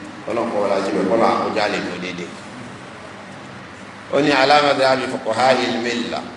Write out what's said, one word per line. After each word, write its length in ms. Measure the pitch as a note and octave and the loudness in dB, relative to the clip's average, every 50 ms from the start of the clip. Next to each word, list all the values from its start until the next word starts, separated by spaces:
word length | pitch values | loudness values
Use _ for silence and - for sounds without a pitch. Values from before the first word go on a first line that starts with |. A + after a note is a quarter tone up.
| - - - - - | -14 -14 -14 -12 -8
Ọlọ́run 240 | - A2 A#2 A2+ | -4 -2 -2 -2
kọ́ 140 | A#2 G#2 G#2 | 0 0 0
wa 80 | G2+ G2 | 0 2
lájú 220 | G2 G2 G2 F#2+ | 2 0 0 0
bẹ̀, 140 | G2 F#2+ G2 | 0 0 2
kọ́lá 220 | G2 A2+ A2+ A2 G2 F2+ - | 2 4 4 4 4 4 2
ọjà 240 | - G2+ G2 G#2+ G#2 | 0 0 0 0 0
lè 120 | G#2 G2 F2+ | 0 0 -2
lò 140 | F#2 F#2 F2+ | -4 -4 -6
dédé. 300 | F2+ F2+ F#2 F2 F2 F2 E2 - - - - - - - - - - - - - - - - - - - - - - - - - - - - - - - - - - - | -6 -8 -8 -8 -8 -10 -10 -12 -14 -16 -16 -14 -14 -14 -14 -16 -16 -16 -16 -16 -16 -16 -16 -16 -16 -16 -16 -16 -16 -16 -16 -16 -16 -16 -16 -16 -18 -18 -18 -18 -16 -8
Ó 100 | - - C3+ | -2 0 2
ní 120 | D3 D3+ | 4 4
ala 260 | C#3+ C3 C3 C#3 D3 D3 | 4 6 6 8 6 6
madhhabi 460 | D3 C#3+ C#3 C3+ C3+ C3 C3 C3 B2 | 6 6 4 4 4 4 4 2 0
fuqaha 400 | B2 C3 - - A2 A2 A2+ B2+ C3 | -2 -4 -4 -2 -2 2 4 6 6
al-millah. 720 | B2+ B2 A#2+ A#2+ A#2+ A#2+ A#2 A#2+ A#2+ A#2+ G2+ F2+ D#2+ C#2+ - - - | 6 4 2 0 0 -2 -2 -2 -2 -2 -4 -4 -6 -6 -8 -8 -12